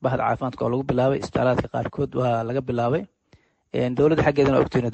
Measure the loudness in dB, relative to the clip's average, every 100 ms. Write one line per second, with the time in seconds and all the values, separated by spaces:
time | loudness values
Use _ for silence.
0 | -2 0 0 -2 -4 -4 -2 -2 0 2
1 | 2 0 -2 0 0 0 -2 -4 -6 -4
2 | -4 -2 0 0 -2 -4 -4 -2 0 -2
3 | -4 _ _ _ _ _ _ -4 -2 2
4 | 2 4 2 4 4 4 2 0 0